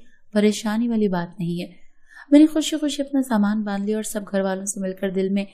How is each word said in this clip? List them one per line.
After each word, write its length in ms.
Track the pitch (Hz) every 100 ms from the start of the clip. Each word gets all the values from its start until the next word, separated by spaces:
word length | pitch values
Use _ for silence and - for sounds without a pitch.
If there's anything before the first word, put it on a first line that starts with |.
| - - -
परेशानी 540 | 208 214 208 214 220 240
वाली 200 | 220 208
बात 260 | 180 170 180
नहीं 200 | 170 175
है। 80 | - - - - - - -
मैंने 140 | 285 311
खुशी 300 | 320 294 302
खुशी 260 | 302 285
अपना 180 | 277 277
सामान 400 | 254 214 202 214
बांध 220 | 208 202 202
लिया 120 | 214
और 60 | 214
सब 200 | 214 196
घर 160 | 196
वालों 240 | 190 190 196
से 160 | 196
मिलकर 300 | 190 190 196
दिल 180 | 190 190
में 160 | 196 196